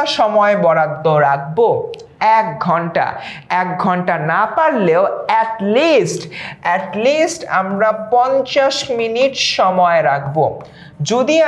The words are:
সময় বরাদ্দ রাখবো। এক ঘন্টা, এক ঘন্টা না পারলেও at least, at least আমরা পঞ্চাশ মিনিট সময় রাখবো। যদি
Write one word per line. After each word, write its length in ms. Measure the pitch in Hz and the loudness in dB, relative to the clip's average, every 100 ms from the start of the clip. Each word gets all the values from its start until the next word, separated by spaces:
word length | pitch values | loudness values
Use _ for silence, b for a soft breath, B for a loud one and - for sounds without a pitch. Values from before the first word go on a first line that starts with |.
| 277 - | 0 0
সময় 360 | 214 214 208 202 | 2 4 4 4
বরাদ্দ 420 | 170 160 156 - 165 151 143 | 2 2 0 0 0 2 2
রাখবো। 400 | 139 147 160 226 147 - - - - 214 220 | 0 -2 2 2 2 -4 -12 -18 -2 2 4
এক 60 | 202 151 175 | 2 -2 -2
ঘন্টা, 400 | 165 170 170 131 - B B - 175 | 0 0 -2 -2 -4 B B -4 -2
এক 80 | 185 180 | -2 -2
ঘন্টা 300 | 196 180 180 165 151 | -2 0 0 -2 0
না 100 | 170 214 220 | 0 0 0
পারলেও 460 | 311 269 185 160 190 - - 220 | 0 2 2 2 2 -2 -2 0
at 100 | 226 220 196 220 | 0 -4 -2 2
least, 440 | 320 285 165 165 - B B B 170 180 | 4 4 2 -4 -10 B B B -4 -4
at 100 | 196 202 233 | -4 -4 0
least 340 | 302 330 - - 175 | 0 0 -4 -4 -4
আমরা 280 | 190 196 214 214 214 | -2 0 0 -2 0
পঞ্চাশ 600 | 247 254 269 262 294 269 269 - 240 | 0 2 0 0 0 0 0 -4 -4
মিনিট 340 | 226 226 269 262 - - | -2 0 0 0 -4 0
সময় 460 | 196 180 175 170 151 | 0 2 2 4 2
রাখবো। 340 | 139 139 151 131 - B B B - 143 | 0 -2 -2 -2 -2 B B B -8 -4
যদি 260 | 233 254 320 | 0 2 2